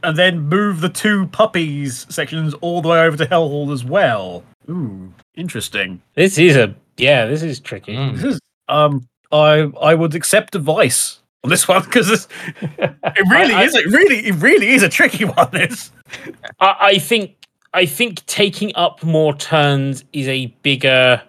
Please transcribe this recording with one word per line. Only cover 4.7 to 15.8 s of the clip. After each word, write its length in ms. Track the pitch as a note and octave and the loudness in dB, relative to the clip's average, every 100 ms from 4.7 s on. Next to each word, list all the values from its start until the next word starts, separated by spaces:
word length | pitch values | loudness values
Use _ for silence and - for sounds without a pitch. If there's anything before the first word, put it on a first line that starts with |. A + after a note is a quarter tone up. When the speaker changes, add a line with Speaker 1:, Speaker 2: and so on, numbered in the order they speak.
Speaker 1:
Ooh, 420 | F3 C3+ F#2+ F#2 F2 _ | -8 -8 -10 -18 _ _
interesting. 680 | - F3 A#2+ - G#2 F#2+ F2+ _ | -12 -10 -8 -8 -6 -6 -8 _
Speaker 2:
This 240 | - F#3 F#3+ | 0 0 4
is 180 | F3 C#3 | 4 6
a, 180 | G#2+ - _ - | 2 -2 _ -2
yeah, 300 | B2+ C#3+ A2+ | 2 2 2
this 160 | D3+ | -2
is 180 | E3 C3 | -6 -8
tricky. 360 | - G#2 - A2+ | -12 -14 -12 -6
Speaker 3:
Mm. 180 | C3+ C3+ | -6 -4
Speaker 1:
This 80 | A#3 B3+ | -4 -6
is, 40 | _ _ - | _ _ -4
um, 380 | C#3+ D3+ C#3+ B2 _ _ | 2 2 0 -8 _ _
I, 400 | D3+ D3+ D#3 D3+ C3+ | 2 4 4 2 0
I 120 | D3+ | 2
would 200 | E3 E3 | 2 2
accept 400 | E3 - G3+ G#3 | -2 0 0 0
advice 640 | G3 C#3+ E3 D#3 - - - _ _ | -6 -2 0 2 0 -6 -10 _ _
on 60 | - | -2
this 180 | F3 - | -2 2
one, 140 | F#3 | 0
'cause 280 | F#3 B3 F#3+ | 2 0 2
it's, 160 | G#3+ - - | 0 -4 -16
Speaker 4:
<laughs> 180 | - - | -16 -10
Speaker 1:
it 680 | E3 - - - - - F#3+ | -12 -6 -8 -6 -6 -4 2
really 220 | C4 F4+ | 2 4
Speaker 2:
I, 80 | G3 | 2
I 40 | |
Speaker 1:
is, 100 | A#3+ | 2
it 100 | C#4 D#3+ | 0 0
really, 320 | B3 G4 A#3 G#3+ | 4 4 2 -2
it 100 | F3+ | 0
really 340 | G3 F#4+ G#3 | 4 4 4
is 120 | C4 | 2
a 60 | F#3+ | 2
tricky 360 | - - - | 2 0 0
<laughs> 20 | G3+ | -4
one, 240 | - - | 0 0
this. 400 | - F3 B3 | 0 -4 -6